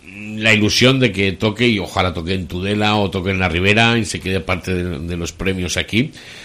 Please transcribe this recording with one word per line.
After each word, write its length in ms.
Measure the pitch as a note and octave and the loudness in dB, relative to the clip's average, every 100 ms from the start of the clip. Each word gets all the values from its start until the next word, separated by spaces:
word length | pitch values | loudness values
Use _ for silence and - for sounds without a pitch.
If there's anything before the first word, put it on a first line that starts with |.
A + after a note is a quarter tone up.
| F2+ G2 G#2+ A2 | -20 -16 -12 -2
la 160 | A2 | 2
ilusión 460 | G#2+ G#2 - B2 C3+ | 4 4 4 4 4
de 120 | B2 | 2
que 200 | F#2 G2 | 2 -2
toque, 340 | F2+ A2 G#2 A#2+ | 0 -2 2 2
y 100 | G#2 | 2
ojalá 340 | F2 G2 F#2 | 0 0 0
toque 200 | E2+ E2 | -2 -4
en 120 | F#2+ D#2+ | -4 -4
Tudela 500 | F2 G2 G#2 G#2 G#2 | -4 -2 0 2 2
o 140 | G2 | 2
toque 200 | G2 F#2 | 0 -2
en 80 | F#2+ | 0
la 100 | F#2 | 0
Ribera 480 | E2+ F#2+ G#2 A#2 A#2 | 2 2 4 4 2
y 60 | |
se 160 | G#2 F2+ | 0 -4
quede 200 | F2+ F#2+ | -4 -4
parte 340 | - F2+ F#2 | -2 -4 -2
de, 240 | F2+ F2+ D2 | -4 -4 -6
de 180 | E2+ F2 | -6 -6
los 160 | E2+ | -6
premios 440 | - F#2 F#2 F2 F2 | -6 -4 -2 -2 -4
aquí, 360 | E2+ G#2 D#3 - - - | -2 0 -2 -4 -20 -20